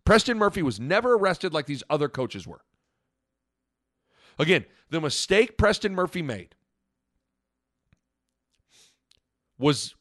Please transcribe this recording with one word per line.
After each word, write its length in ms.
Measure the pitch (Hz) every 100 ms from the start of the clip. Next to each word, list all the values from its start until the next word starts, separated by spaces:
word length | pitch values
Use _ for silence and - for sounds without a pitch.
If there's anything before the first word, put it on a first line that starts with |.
Preston 320 | - 214 - 226
Murphy 260 | 208 196
was 180 | 147 101
never 340 | 131 196 247
arrested 400 | 233 196 175 190
like 120 | 156 147
these 180 | 139 -
other 200 | 151 147
coaches 380 | 135 120 101 85
were. 180 | - _ _ _ _ _ _ _ _ _ _ _ _ _ _ _ _ _ -
Again, 280 | 156 170 98 _ -
the 100 | 160
mistake 560 | 151 - - 196 247 -
Preston 380 | 208 214 208
Murphy 280 | 185 180 180
made 320 | 147 104 87 _ _ _ _ _ _ _ _ _ _ _ _ _ _ _ _ _ _ _ _ _ _ _ _ _ _ _ _ _ _ -
was 360 | 139 139 - -